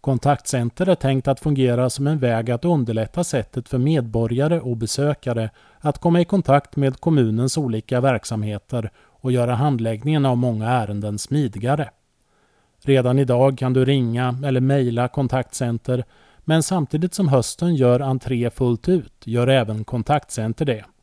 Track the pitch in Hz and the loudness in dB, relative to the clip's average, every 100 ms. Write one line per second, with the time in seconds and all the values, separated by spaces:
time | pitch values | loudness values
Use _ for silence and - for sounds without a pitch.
0 | - 127 143 143 - 127 117 - 185 175 | -2 0 0 0 -2 -2 -4 -2 0 2
1 | 135 135 139 131 156 139 127 120 127 - | 2 0 0 -2 -2 0 0 2 0 -2
2 | 139 156 127 113 113 120 175 165 120 113 | -2 0 0 0 -2 -2 0 0 0 -2
3 | 110 - 180 135 - - - 127 135 160 | -4 -4 -2 -2 -4 -8 -4 0 2 2
4 | 117 113 113 120 147 165 127 117 110 - | 0 -2 0 0 0 0 -2 -4 -4 -2
5 | 147 147 - 113 107 _ _ _ 151 - | -2 -2 -4 -4 -4 _ _ _ -4 0
6 | 175 170 170 196 - 143 - - 135 127 | 2 2 2 0 4 2 2 -2 -2 0
7 | - 151 113 110 131 160 131 110 - 123 | 0 2 2 0 -2 -2 -2 -4 -2 0
8 | 135 120 - 110 107 104 _ 123 104 _ | 2 0 -4 -6 -4 -6 _ -6 -6 _
9 | _ _ 131 123 120 120 147 127 113 110 | _ _ -2 0 0 0 0 0 -2 -4
10 | 135 156 135 123 123 110 110 127 107 104 | -2 0 2 2 0 -2 -2 -2 -2 -4
11 | 104 104 - 143 135 101 120 143 131 _ | -6 -6 -4 -2 -2 -4 -2 -2 -4 _
12 | _ _ _ _ _ _ _ _ - 135 | _ _ _ _ _ _ _ _ 2 4
13 | 123 131 127 123 135 131 131 127 131 139 | 4 2 2 4 2 2 0 2 2 2
14 | 120 120 127 127 139 127 131 139 123 117 | 0 0 -2 -2 -2 0 2 2 0 0
15 | 123 - 131 131 120 - 123 117 - 123 | -2 -2 -2 -2 -4 -4 -4 -4 -2 -4
16 | 120 _ _ _ - 160 151 185 143 156 | -4 _ _ _ 0 0 2 -2 -2 -2
17 | 175 - 180 135 117 - 170 160 123 123 | -2 0 2 2 0 -2 0 2 4 4
18 | 139 131 - 123 120 - 127 113 - 180 | 0 -4 -2 -2 -2 0 0 0 0 0
19 | 120 _ - 117 123 135 107 107 107 123 | -2 _ -6 -2 2 2 2 -4 -6 -6
20 | - 147 - - 110 113 135 110 - _ | 0 -2 -2 -6 -4 -2 -2 -4 -8 _